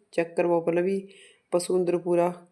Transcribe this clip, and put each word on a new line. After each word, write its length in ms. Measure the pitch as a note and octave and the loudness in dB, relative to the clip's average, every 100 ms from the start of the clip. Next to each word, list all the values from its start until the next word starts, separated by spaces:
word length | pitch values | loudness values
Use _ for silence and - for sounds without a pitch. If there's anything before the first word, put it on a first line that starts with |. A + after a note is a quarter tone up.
| _ | _
ਚੈੱਕ 240 | - E3 E3 | -4 -2 0
ਕਰਵਾਓ 260 | F3 E3+ | 2 2
ਪਹਿਲਾਂ 220 | E3 E3+ | 2 0
ਵੀ 240 | F3+ G3 F#3+ - - _ _ | 0 -2 -6 -16 -20 _ _
ਪਸ਼ੂ 260 | F3 F3 F#3 | -2 0 0
ਅੰਦਰ 200 | F3+ F3 | 0 -2
ਪੂਰਾ, 500 | E3+ F3 F3 F3+ - | 0 0 0 -2 -6